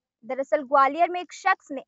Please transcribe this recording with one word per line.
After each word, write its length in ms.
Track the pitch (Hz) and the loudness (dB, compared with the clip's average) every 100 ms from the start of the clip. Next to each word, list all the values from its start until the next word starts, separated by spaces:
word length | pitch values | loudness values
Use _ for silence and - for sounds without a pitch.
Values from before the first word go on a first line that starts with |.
| _ _ 220 | _ _ -10
दरअसल 360 | 254 277 302 | -8 -2 -2
ग्वालियर 480 | 247 277 269 294 339 | 2 4 4 2 -2
में 120 | 359 | -2
एक 120 | 339 | -10
शख्स 380 | - 381 381 - | -4 -2 -2 -4
ने 120 | 269 | -14